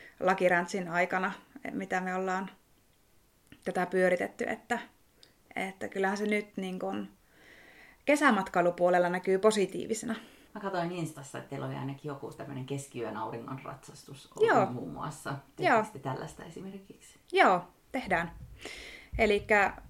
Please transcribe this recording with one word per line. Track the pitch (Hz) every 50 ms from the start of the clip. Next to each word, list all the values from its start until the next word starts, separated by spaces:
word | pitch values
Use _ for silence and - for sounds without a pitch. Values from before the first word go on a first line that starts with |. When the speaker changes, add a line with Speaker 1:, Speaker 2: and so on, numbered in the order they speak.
| - - - -
Speaker 1:
Lucky | - 185 190 185 190 180
Ranchsin | 180 175 180 - - 196 180 170
aikana, | 165 175 180 180 190 185 180 202 196 - - _ - - - -
mitä | - - 196 185 190 185
me | 185 185 185
ollaan | 185 190 190 185 185 190 185 - - _ _ _ _ _ _ _ _ _ _ _ _ _ _ _ _ _ _ - - _
tätä | 185 180 185 180
pyöritetty. | 180 - 185 185 185 180 180 196 - - - 240 -
Että, | 220 - - - 247 226 - - _ _ _ _ _ _ - - _ _ _ _ -
että | - 185 190 185 - 214 202
kyllähän | - 196 190 190 202 202
se | 208
nyt | 208 208 208 208 214 - -
niin | 190 185 185 185
kun | 185 190 196 208 202 202 - _ _ _ _ - - - - - - - - - - - - _ _
kesämatkailupuolella | - 294 294 302 269 220 196 190 - - 185 175 175 175 175 175 180 180 175 180 175
näkyy | 180 185 180 190 190 190
positiivisena. | 196 220 208 208 190 170 - 175 - - 220 - - - 226 - - - - - - - -
Speaker 2:
Mä | 214
katsoin | 202 196 190 180 170 170
Instassa, | 180 175 160 143 - 147 139 - - 127
että | 127 -
teillä | 139 139 131
oli | 131 135
ainakin | 135 131 135 139 135 - 147
joku | 139 135 - 107
tämmönen | - - - 139 139 131 127
keskiyön | - 143 139 - - - 123 113 107 107 107
auringon | 110 110 117 117 117 131 131 131 -
ratsastus | - - - - - - - - - 139 - - - - -
Speaker 1:
Joo. | 427 466 349 240 196
Speaker 2:
muun | - 247 - - -
muassa. | 143 - - 151 - - - - 139 135 - - _ -
Speaker 1:
Joo. | 359 339 254
Speaker 2:
Teettekö | 220 - - - 135
te |
tällaista | - 135 127 - - 156 - - -
esimerkiksi? | 170 - - 185 190 202 196 - - - - - - - _ _ -
Speaker 1:
Joo, | 349 381 339 233 185 175 - - - _ _ _
tehdään. | - 269 - - 185 165 170 - - - - - - - - - - - - - - - - - - -
Elikkä | 226 208 202 202 - - 220 208 196 - - - - -